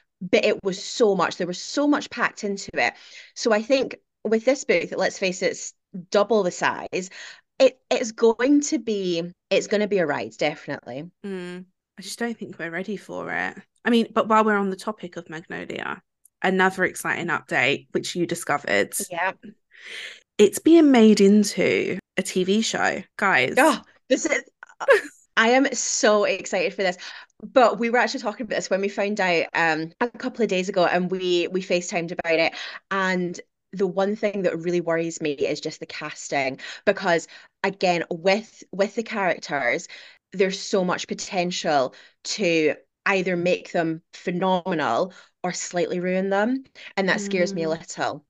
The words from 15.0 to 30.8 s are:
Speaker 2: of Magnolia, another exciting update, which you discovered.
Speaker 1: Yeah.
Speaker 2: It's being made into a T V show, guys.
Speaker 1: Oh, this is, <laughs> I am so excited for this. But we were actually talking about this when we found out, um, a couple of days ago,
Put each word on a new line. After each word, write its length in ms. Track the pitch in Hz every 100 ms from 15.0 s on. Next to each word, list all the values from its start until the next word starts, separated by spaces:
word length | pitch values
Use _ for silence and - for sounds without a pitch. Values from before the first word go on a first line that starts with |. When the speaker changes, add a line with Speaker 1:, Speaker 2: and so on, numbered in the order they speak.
| 175 170
Speaker 2:
of 120 | 170
Magnolia, 720 | 160 185 170 175 - - - _ _ _ _
another 440 | 185 190 185 185 185
exciting 420 | - 165 - 170
update, 600 | 151 - 156 127 139 -
which 240 | - - 180
you 100 | 170
discovered. 680 | 170 - 147 - 196 202 - 202
Speaker 1:
Yeah. 220 | 170 185 180 208 - _ - - - - - _ -
Speaker 2:
It's 220 | 208 -
being 320 | - 330 302
made 300 | 254 220 202
into 800 | 196 208 208 - 170 98 - 185 - -
a 60 |
T 220 | 196 190 180
V 160 | 208
show, 420 | 226 175 180 - 190 -
guys. 380 | 202 160 127 -
Speaker 1:
Oh, 220 | 311 233 - _ -
this 160 | 262 311
is, 180 | - - - - -
<laughs> 580 | - 453 - - _ -
I 120 | 226
am 180 | 254 269
so 500 | - - - 226 214
excited 500 | 202 185 180 196 175
for 80 | 190
this. 160 | 190 180 - - - _
But 340 | 220 269 226 208
we 120 | 233
were 100 | 240
actually 220 | 220 254
talking 240 | 214 214 226
about 100 | -
this 140 | 185
when 120 | 190
we 80 | 196
found 300 | 202 202 214
out, 260 | 185 170 -
um, 380 | - 165 156 160 -
a 80 | 240
couple 320 | - 262 -
of 80 | 214
days 180 | 185 185
ago, 180 | 196